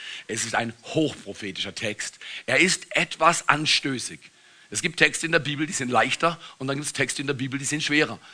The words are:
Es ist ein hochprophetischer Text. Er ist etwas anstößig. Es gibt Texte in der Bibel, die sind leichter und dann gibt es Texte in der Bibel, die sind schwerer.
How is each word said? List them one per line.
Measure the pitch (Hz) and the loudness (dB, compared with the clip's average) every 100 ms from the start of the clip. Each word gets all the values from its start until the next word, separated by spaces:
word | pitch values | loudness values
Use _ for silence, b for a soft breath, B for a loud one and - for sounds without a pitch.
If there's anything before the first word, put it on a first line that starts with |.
| B B - | B B -8
Es | 110 113 | -4 -2
ist | |
ein | 107 117 - | -2 -2 -6
hochprophetischer | - - 151 - - 98 101 92 101 | -4 0 0 -2 -10 -10 -8 -6 -8
Text. | 92 113 104 - - B B - | -6 -6 -6 -8 -10 B B 0
Er | 131 | 4
ist | 180 - - 139 | 4 2 -2 -2
etwas | 165 - 160 170 - | -2 4 4 4 2
anstößig. | 151 156 - 147 127 - 156 - b b b b | 2 2 0 0 -4 -6 -10 -18 b b b b
Es | 104 | -4
gibt | 170 - | -4 4
Texte | 151 147 160 | 4 4 0
in | |
der | 165 | 2
Bibel, | 143 143 151 | 2 -2 -2
die | |
sind | - 123 | -2 2
leichter | 120 120 - 165 170 B B | 4 4 2 0 0 B B
und | 131 | -4
dann | 139 | -4
gibt | 147 | -4
es | |
Texte | - 131 - | -2 -2 0
in | 139 | -4
der | |
Bibel, | 139 135 139 | -2 -2 -2
die | 139 | -2
sind | 147 | -2
schwerer. | 151 147 139 107 B | 2 2 2 0 B